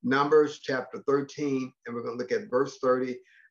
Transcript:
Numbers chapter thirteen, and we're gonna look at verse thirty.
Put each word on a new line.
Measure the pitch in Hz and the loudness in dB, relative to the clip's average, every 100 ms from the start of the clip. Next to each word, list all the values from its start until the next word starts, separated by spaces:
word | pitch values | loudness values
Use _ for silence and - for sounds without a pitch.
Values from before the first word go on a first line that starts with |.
Numbers | 123 135 147 151 147 - | 0 2 6 6 6 0
chapter | - 131 123 110 95 | -4 -4 -4 -8 0
thirteen, | 139 139 - 147 135 127 _ - | 0 0 -6 -4 -2 -4 _ -10
and | 120 | -8
we're | |
gonna | 117 120 | -8 -6
look | 123 | -2
at | 117 104 | -4 0
verse | 127 135 - | 0 0 -2
thirty. | 127 127 127 123 - _ _ | 0 0 0 -6 -12 _ _